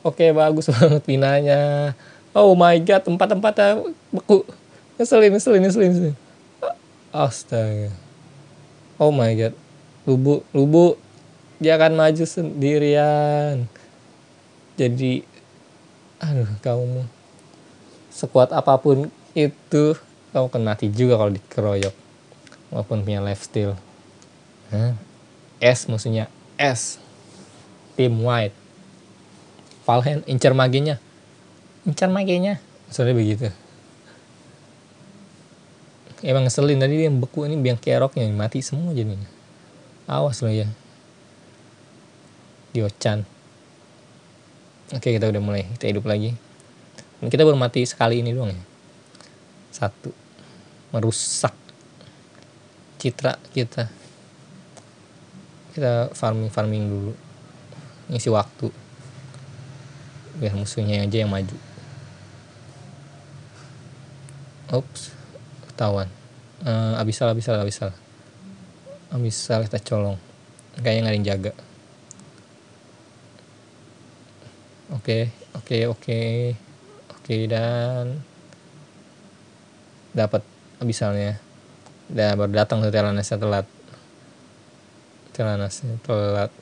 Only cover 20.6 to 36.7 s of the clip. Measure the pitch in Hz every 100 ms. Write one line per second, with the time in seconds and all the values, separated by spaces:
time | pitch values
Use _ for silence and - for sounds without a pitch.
20.6 | 110 104 107 104 123 117 107 95 - -
21.6 | 104 101 98 - - - - - - -
22.6 | - 113 107 110 101 104 101 98 - -
23.6 | 104 95 - - - - - - - -
24.6 | - 107 117 117 - - - - - -
25.6 | 120 123 - 110 117 110 110 - - -
26.6 | 143 120 - - - - - - - -
27.6 | - - - - 127 117 117 120 104 -
28.6 | - - - - - - - - - -
29.6 | - - - 120 127 143 - 131 143 131
30.6 | 127 131 147 139 - - - - - -
31.6 | - - - 147 185 185 190 175 190 202
32.6 | - - - - 123 123 107 104 117 90
33.6 | - - - - - - - - - -
34.6 | - - - - - - - - - -
35.6 | - - - - - - - 135 127 -
36.6 | 143